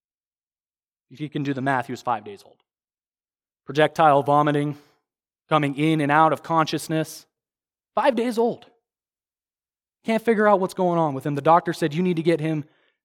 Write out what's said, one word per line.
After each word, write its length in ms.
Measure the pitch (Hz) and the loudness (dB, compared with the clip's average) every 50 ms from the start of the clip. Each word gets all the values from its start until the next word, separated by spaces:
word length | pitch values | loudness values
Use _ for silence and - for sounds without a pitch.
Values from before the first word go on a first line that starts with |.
| _ _ _ _ _ _ _ _ _ _ _ _ _ _ _ _ _ _ _ _ _ _ | _ _ _ _ _ _ _ _ _ _ _ _ _ _ _ _ _ _ _ _ _ _
If 80 | 131 120 | -16 -14
you 120 | 151 143 | -14 -8
can 140 | - 151 139 | -6 -6 -4
do 100 | 143 139 | -4 -4
the 80 | 131 127 | -2 -2
math, 240 | 139 139 127 120 | -2 -2 -2 -2
he 80 | - 120 | -6 -10
was 80 | 113 - | -8 -6
five 220 | 127 117 107 107 | -6 -6 -6 -6
days 180 | 104 101 95 - | -14 -18 -20 -20
old. 180 | - 127 _ _ _ _ _ _ _ _ _ _ _ _ _ _ _ _ _ _ _ _ _ _ | -20 _ _ _ _ _ _ _ _ _ _ _ _ _ _ _ _ _ _ _ _ _ _ _
Projectile 580 | - 135 147 151 151 - - 160 156 139 143 135 | -6 0 2 2 2 4 4 4 4 4 4 2
vomiting, 540 | 143 143 147 147 151 147 147 147 147 143 - _ _ _ _ _ _ _ _ _ _ _ _ _ _ | 2 2 2 2 2 0 0 -2 -4 -6 -10 _ _ _ _ _ _ _ _ _ _ _ _ _ _
coming 300 | 156 151 147 139 139 143 | 0 0 0 -2 -2 -2
in 240 | 151 160 160 156 147 | 0 0 2 0 0
and 100 | 139 143 | 2 2
out 220 | 156 160 160 143 | 4 4 2 2
of 80 | 127 - | -2 -4
consciousness. 840 | - 165 160 156 - - 147 - - 160 160 156 - - - - _ _ _ _ _ _ _ _ _ _ _ _ _ _ | -2 0 0 0 0 -2 -6 -6 -4 -4 -4 -4 -6 -10 -18 -20 _ _ _ _ _ _ _ _ _ _ _ _ _ _
Five 220 | 208 220 294 240 | 0 0 0 0
days 200 | 226 226 254 220 | 0 -4 -4 -2
old. 300 | 226 226 233 160 - - - _ _ _ _ _ _ _ _ _ _ _ _ _ _ _ _ _ _ _ _ _ _ _ _ _ _ _ | -2 -2 -2 -2 -6 -12 -20 _ _ _ _ _ _ _ _ _ _ _ _ _ _ _ _ _ _ _ _ _ _ _ _ _ _ _
Can't 160 | - 226 220 | -4 -4 -2
figure 280 | 220 233 226 202 214 208 | 0 0 2 2 4 4
out 100 | 208 185 | 4 2
what's 160 | 190 175 - | 2 -4 -4
going 240 | - 185 180 170 165 | -2 -2 0 0 0
on 160 | 165 151 135 | 0 -2 -2
with 100 | 131 - | -4 -6
him. 120 | 151 147 | -4 -6
The 60 | 139 139 | 0 4
doctor 300 | 156 165 175 175 180 160 | 4 4 4 4 0 -4
said, 220 | - 170 156 143 | -2 -4 -4 -2
"You 80 | 165 185 | -2 -2
need 140 | 180 180 | 0 -2
to 80 | 156 156 | 0 0
get 160 | 170 170 151 | 0 0 0
him 240 | 147 160 160 151 139 - _ _ _ _ _ _ _ | -2 -4 -4 -4 -6 -10 _ _ _ _ _ _ _